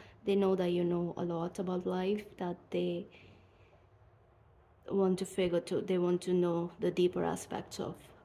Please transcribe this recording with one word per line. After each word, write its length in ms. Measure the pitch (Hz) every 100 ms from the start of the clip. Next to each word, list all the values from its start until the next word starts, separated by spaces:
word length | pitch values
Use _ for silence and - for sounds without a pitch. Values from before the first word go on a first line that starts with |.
| - -
They 120 | - 202
know 180 | 196 185
that 140 | 175
you 140 | 175
know 300 | 175 175 175 -
a 80 |
lot 340 | 175 170 175 170
about 280 | 185 185 185
life, 380 | 185 185 208 208 -
that 180 | 180 175 -
they 360 | 180 180 175 202 - - - - - - - _ - - - _ _ - - _ _ -
want 300 | 196 190 185
to 40 |
figure 360 | 190 - 180 170
to, 200 | 170 175
they 180 | 190 180
want 220 | 175 175
to 100 | 180
know 380 | 180 175 170 175 -
the 100 | 180
deeper 340 | 175 180 180
aspects 560 | 165 175 - - - -
of 160 | - - - -